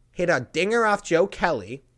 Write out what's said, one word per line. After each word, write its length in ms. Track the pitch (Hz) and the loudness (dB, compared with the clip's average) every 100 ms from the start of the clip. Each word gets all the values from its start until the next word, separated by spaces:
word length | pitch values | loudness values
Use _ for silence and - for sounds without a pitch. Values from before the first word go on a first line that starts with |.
| _ | _
hit 180 | - 175 | -4 0
a 160 | 151 123 | 0 -2
dinger 320 | 156 185 233 220 | -4 0 2 2
off 160 | 202 | 0
Joe 240 | - 165 196 | 2 2 2
Kelly. 560 | - 190 143 98 131 - | 0 -2 -2 -6 -14 -16